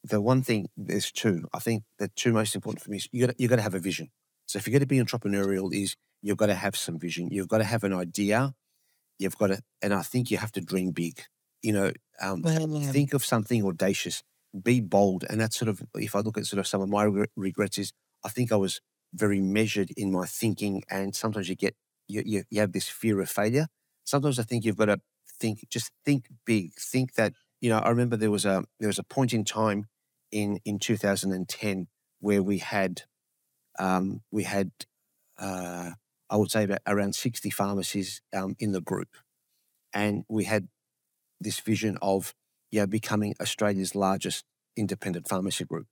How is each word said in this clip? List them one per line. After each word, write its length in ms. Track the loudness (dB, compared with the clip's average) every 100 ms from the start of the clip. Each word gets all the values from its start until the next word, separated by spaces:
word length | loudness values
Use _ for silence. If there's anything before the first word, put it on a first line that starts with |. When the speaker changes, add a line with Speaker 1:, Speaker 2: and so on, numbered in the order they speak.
Speaker 1:
The 180 | 0 0
one 220 | 4 2
thing, 260 | 2 0 -2 -8
there's 340 | -2 -2 -2
two. 360 | 0 0 0 -4
I 60 | -6
think 260 | -2 -2 -4 _
the 100 | -8
two 240 | -2 2
most 220 | 2 2
important 280 | -2 -6 -8
for 80 | -8
me 80 | -8
is 100 | -6
you 140 | 0 0
gotta, 80 | 2
you 100 | 2
gotta 140 | 4
have 120 | 2
a 40 | -2
vision. 300 | -2 -4 -8 _ _ _ -8
So 120 | -6
if 80 | 2
you're 60 |
gonna 140 | 2 4
be 120 | 2
entrepreneurial, 760 | 2 -2 0 0 2 0 0
is 220 | -2 -4 -6 _ _
you've 140 | -4 2
gotta 180 | 2
have 220 | 2 -2 -4
some 220 | -6 -6
vision. 300 | -6 -4 -4
You've 180 | -4 0
gotta 160 | 2
have 200 | 2 0
an 80 | 0
idea. 640 | 0 -2 0 2 4 2 -4 _ _ _ _ _ _
You've 200 | -4 2
gotta, 240 | 2 2 -6 _
and 120 | 0
I 80 | 0
think 280 | 0 -2 0
you 80 | -2
have 140 | -2
to 80 | -6
dream 300 | -2 0 0
big, 300 | -2 -4 -6 -20 _ _ _
you 100 | -2
know, 200 | 2 0 -2 _ -8
um, 240 | -4 -2
Speaker 2:
Well, 240 | 0 2 0
yeah. 240 | -2 0
Speaker 1:
think 220 | 2 2
of 100 | 0
something 400 | 0 0 2 2
audacious, 580 | 2 2 2 2 -4 -8 _ _ _ -4
be 180 | 2 2
bold. 440 | 4 4 4 2 -4
And 120 | -2
that's 160 | 0 0
sort 120 | -2
of, 140 | -2 -8
if 200 | -8 -2
I 60 | -2
look 180 | -2 -4
at 80 | -4
sort 140 | -2
of 60 | -2
some 140 | -2
of 80 | 0
my 160 | 2
re-, 220 | 4 2 0 -2
regrets 420 | -6 -2 -2 -2
is 140 | -8 _ _ _
I 40 | -8
think 240 | -2 2
I 40 | 2
was 240 | 2 -2 _ _ _
very 260 | 0 2 4
measured 500 | 4 2 2 0 -2 -2
in 160 | 0
my 140 | 0 -2
thinking, 560 | -2 -2 0 -2 -2 -4
and 240 | -4 -4
sometimes 340 | -4 -4 -2 -4
you 60 |
get, 200 | -2 -2 _ _ _ -8
you, 140 | -6
you, 200 | -2 -4 -2
you 100 | 0
have 120 | 0
this 160 | 0 -6
fear 320 | -2 0 2
of 100 | 0
failure. 360 | 0 2 2 0 _ _ _
Sometimes 340 | -2 0 2 0
I 40 |
think 220 | 0 0
you've 120 | 0 2
gotta 240 | 4 2 _ _ -20 -4
think, 240 | -2 -2 -6
just 200 | -6 -6 _
think 240 | 0 0 0 -12
big, 300 | 2 2 2
think 400 | -10 -2 0 0
that, 180 | 2 0 0 _ _
you 100 | 2
know, 80 | 4
I 100 | 4
remember 260 | 4 2 2
there 140 | 2
was 140 | 2
a, 200 | 2 2 -2 _
there 100 | -2
was 100 | -2
a 60 |
point 280 | -4 0 2
in 120 | 2
time 420 | 0 0 2 0 -4 _ _ _ _
in, 280 | -2 -2 -2
in 140 | -4 -4
two 180 | 0 0
thousand 360 | 2 0 0
and 160 | -2 -4
ten 400 | -4 -4 -4 -6 _ _ _
where 220 | 2 2
we 160 | 4 -2
had, 440 | 0 0 0 -2 -14 _ _ _ _ _ _ -4
um, 440 | 0 2 0 -4 _
we 140 | -4
had, 260 | 0 0 -2 _ -20 _ _ _ _ -10
uh, 540 | -8 -6 -6 -8 -10 -12 _ _ _
I 80 | 2
would 140 | 4
say 140 | 2
about 160 | 2 0 0
around 280 | 2 0
sixty 360 | -2 -4 -4 -6
pharmacies, 720 | -2 0 0 -2 -4 -4 -10 _
um, 220 | -6 -4 -4
in 140 | -2
the 80 | -2
group. 360 | -2 -4 -6 -14 _ _ _ _ _ _ _
And 320 | -2 0 0 -2
we 160 | -2
had 240 | 2 0 -2 _ _ _ _ _ _ _
this 200 | -6 -6
vision 380 | 0 0 0 0
of, 320 | 2 0 0 -14 _ _ _
you 100 | 0
know, 60 | 0
becoming 480 | -2 -2 -2 -2 -4
Australia's 540 | -6 0 0 0 -2
largest 500 | 0 0 0 -2 -6 _ _ _ -4
independent 520 | -4 -2 -4 -4 -2
pharmacy 360 | -2 -2 -4
group. 220 | -6 -8 -10